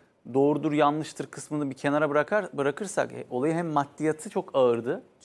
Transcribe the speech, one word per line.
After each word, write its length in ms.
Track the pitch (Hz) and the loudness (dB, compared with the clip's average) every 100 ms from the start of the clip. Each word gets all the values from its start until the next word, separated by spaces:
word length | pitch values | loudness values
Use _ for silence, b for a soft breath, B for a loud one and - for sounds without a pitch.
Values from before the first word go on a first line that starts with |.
| b _ - | b _ -4
doğrudur, 380 | 131 143 147 151 | 2 4 2 0
yanlıştır 540 | 147 147 151 151 - 139 | 4 4 2 -4 -8 -10
kısmını 440 | - - 151 143 | -12 -8 -4 -4
bir 40 | |
kenara 360 | 135 143 147 151 | -4 -2 2 2
bırakar, 380 | 147 147 208 185 | 2 2 0 -2
bırakırsak, 600 | 139 139 143 190 - 120 | -2 -2 -2 -4 -4 -4
e, 120 | 120 - | -6 -8
olayı 240 | 123 147 | -2 0
hem 120 | 165 170 | 0 0
maddiyatı 640 | 147 143 - 156 156 208 | -2 -2 -2 -2 -2 -4
çok 200 | 190 - | -6 -2
ağırdı. 480 | 139 123 117 117 190 - _ | 4 4 4 0 -6 -8 _